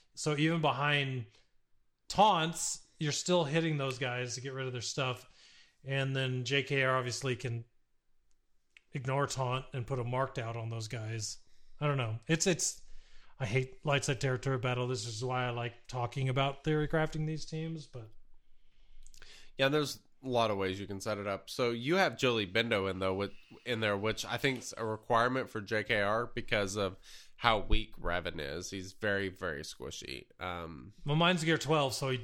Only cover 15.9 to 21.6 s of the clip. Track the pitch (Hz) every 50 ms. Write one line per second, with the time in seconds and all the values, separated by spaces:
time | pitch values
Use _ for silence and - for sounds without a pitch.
15.9 | - 127 120 117 - 139 131 131 127 139 135 143 139 - - 160 156 151 151 147
16.9 | - 160 156 156 - 156 156 156 160 147 - - 160 156 160 165 160 156 147 -
17.9 | - 123 110 110 - - - - - - - - - - - - - - - -
18.9 | - - - - - - - - - - - - - - 135 135 147 151 147 135
19.9 | - - - - - - - 131 123 117 117 110 104 98 95 95 92 98 101 92
20.9 | 101 98 - 110 107 101 101 101 98 95 - - - -